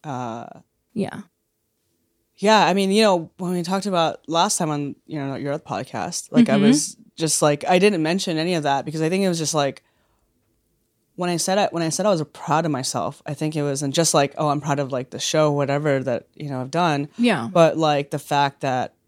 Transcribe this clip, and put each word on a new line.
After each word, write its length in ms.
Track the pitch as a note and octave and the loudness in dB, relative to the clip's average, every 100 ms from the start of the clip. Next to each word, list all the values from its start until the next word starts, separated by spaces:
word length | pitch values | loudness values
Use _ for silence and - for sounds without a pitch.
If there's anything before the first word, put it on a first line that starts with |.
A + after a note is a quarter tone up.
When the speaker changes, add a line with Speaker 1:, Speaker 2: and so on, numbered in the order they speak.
Speaker 1:
Uh, 420 | D#3 B2+ A#2+ A#2 - - _ _ _ | -10 -10 -8 -10 -14 -20 _ _ _
Speaker 2:
Yeah. 260 | A3 - - - _ _ _ _ _ _ _ _ _ _ _ | -8 -6 -8 -18 _ _ _ _ _ _ _ _ _ _ _
Speaker 1:
yeah, 280 | G3+ A3 E3 | 2 4 4
I 80 | |
mean, 160 | F#3+ F#3+ | 2 2
you 120 | G3+ | 4
know, 280 | A3 F3+ E3 _ | 4 2 -2 _
when 140 | F3+ | -4
we 100 | F3+ | -4
talked 240 | E3+ F#3+ G3+ | -2 -4 -2
about 340 | F3+ D#3+ - - | 0 0 -2 -4
last 300 | E3 G3 - | 0 0 0
time 120 | D#3+ | -2
on, 260 | D3 C#3+ - _ | -2 -6 -10 _
you 120 | D3+ | -8
know, 180 | C#3 C3+ | -6 -6
your 160 | C#3+ | -6
other 100 | D3+ | -6
podcast, 720 | - G#2 B2+ A2+ G2+ - - | -6 -8 -6 -6 -6 -8 0
like, 160 | B3+ A#3 | 4 4
I 60 | |
Speaker 2:
Mm-hmm. 80 | G#3+ | 6
Speaker 1:
was 320 | G#3 D4 - - - - | 6 4 2 -10 -20 -4
just, 260 | D#3+ - | -2 2
like, 220 | D3+ D3 - | 2 2 2
I 100 | F3+ | 4
didn't 240 | G3+ F#3 | 4 2
mention 340 | D#3 F#3+ F#3+ D#3+ | 0 0 -2 -2
any 160 | E3 | 0
of 100 | F3 | 0
that 200 | D3 C#3 | 0 0
because 180 | B2+ D#3 | -2 -2
I 60 | D#3+ | 0
think 140 | F#3+ | 0
it 40 | G3 | 0
was 100 | E3 | 0
just, 160 | D3+ | -2
like, 280 | D#3+ C#3 C3 _ _ _ _ _ _ _ _ _ _ _ _ _ | 0 -2 -4 _ _ _ _ _ _ _ _ _ _ _ _ _
when 140 | - F3 | -6 -4
I 60 | E3+ | -2
said 220 | - F#3+ | 0 0
it, 140 | F#3+ | 0
when 100 | E3+ | 0
I 80 | D#3+ | -4
said 160 | D3+ G3 | 0 0
I 40 | |
was 120 | F3 D3+ | 0 -2
proud 320 | - - D#3 | -8 0 0
of 60 | E3 | 0
myself, 500 | C3 C3 B2+ F2 D3 - | -2 -4 -4 -4 -6 -12
I 80 | |
think 200 | D3 D#3 | -6 -4
it 80 | D#3 | -2
was, 200 | C#3+ C#3 | -4 -2
and 100 | C#3+ | -2
just, 220 | C3+ D#3+ | 0 2
like, 200 | D#3+ C#3+ - | 2 2 0
"Oh, 100 | D3+ | -2
I'm 120 | C#3+ | -2
proud 160 | D3 C#3+ | -2 -2
of, 120 | C3+ | -2
like, 200 | C3 C3 | -6 -8
the 80 | A#2+ | -8
show," 320 | - D#3 D3+ | -2 2 2
whatever 480 | C#3+ C3+ C#3+ D3+ C3+ | 0 -2 -2 0 -2
that, 240 | C3 A#2 - | -2 -6 -8
you 140 | _ D3 | _ -10
know, 120 | C3 | -8
I've 100 | B2+ | -4
done. 380 | D#3+ F3 C#3+ C#3+ - | 0 0 0 -4 0
Speaker 2:
Yeah. 300 | A#3+ F3+ A#3 | 0 0 2
Speaker 1:
But, 240 | F3+ D#3+ D#3 | 6 6 4
like, 340 | D#3 D3 C#3+ | 0 0 -2
the 80 | D3+ | -8
fact 420 | - C#3+ C#3 - | -2 0 0 -2
that 320 | C#3 B2+ A#2 _ | -4 -2 -4 _